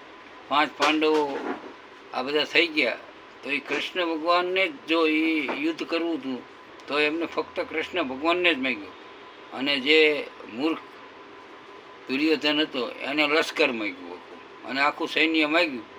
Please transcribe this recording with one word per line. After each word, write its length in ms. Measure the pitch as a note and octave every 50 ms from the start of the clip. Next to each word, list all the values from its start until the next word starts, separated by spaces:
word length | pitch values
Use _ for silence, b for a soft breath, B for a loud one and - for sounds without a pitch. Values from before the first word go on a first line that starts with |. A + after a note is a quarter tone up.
| - - - - - - - - - -
પાંચ 220 | C3 D3 D3+ C#3 - -
પાંડવો 600 | C#3+ D3 D#3 D#3 D#3 D#3 D#3 D3+ D3 C#3 C#3 C3+ - - - - - - - - - - - - - - -
આ 80 | B2+
બધા 220 | B2+ C3+ D3 D3+ C#3+
થઈ 220 | - - D3 E3+
ગયા, 320 | E3+ D3+ D3+ C3+ A#2 G#2+ - - - - - - - - -
તો 80 | - C3
એ 80 | C#3+ C#3
કૃષ્ણ 460 | - - C#3+ D3 - - - F#3 F3
ભગવાનને 640 | E3 E3 D#3 D3+ E3+ F3 F3+ F3+ F3+ F#3 F#3+ F#3+ F3
જ 40 | C#3+ C#3 - -
જો 180 | D#3+ E3 D#3+
એ 340 | D#3 D#3 D#3 D#3+ D#3+ D#3+ D#3
યુદ્ધ 440 | C#3 A#2+ - C3+ D3 E3 D#3+ - D#3
કરવું 300 | - E3+ E3 E3 E3+ E3
હતું, 440 | C#3 B2+ C3+ C3 A#2+ - - - - - - - - -
તો 120 | - C3+ D3
એમને 280 | D3+ D3+ D#3 E3 D#3+
ફક્ત 340 | - - D#3+ D#3 - - F#3+
કૃષ્ણ 420 | E3 - D4 D#4+ D#4 - - F3+
ભગવાનને 520 | D#3+ B2+ C3 C3 D3 E3 F3 F3+ F3+ F3 E3
જ 40 | C3
માગ્યું. 340 | C3 C3 B2 G#2 G2 F#2 - - - - - - - - - - - -
અને 280 | - A#2 C3+ C#3+ C#3+ C#3
જે 460 | B2 C#3+ D#3 D#3 D#3 D3+ D3 C#3 B2 - - - - -
મૂર્ખ 260 | G#2 A#2 C#3+ E3 D#3+ - - - - - - - - - - - - - - - - - - - - - - - - - - -
દુર્યોધન 520 | B2+ C#3 D3+ D#3+ D#3 C#3 C#3+ D3 D3+ D3+
હતો 300 | D#3 C#3 - C3 A#2 G#2+
એને 360 | - - - B2 C#3+ D3+ D3+
લશ્કર 460 | C#3+ D3 D#3+ D#3 - - - D3+ C#3
માગ્યું 400 | B2 A2+ G#2+ G#2 F2+ F2 F2+ F2
હતું 500 | F2 F2+ - - - - - - - -
અને 180 | - - B2+ C3+
આખું 280 | C#3 D3 D3+ - E3 -
સૈન્ય 380 | - D3 D3+ D#3+ D#3+ D#3+ D#3
માગ્યું, 380 | D3 D#3 E3+ F3 D#3+ C3 A#2 G#2 - -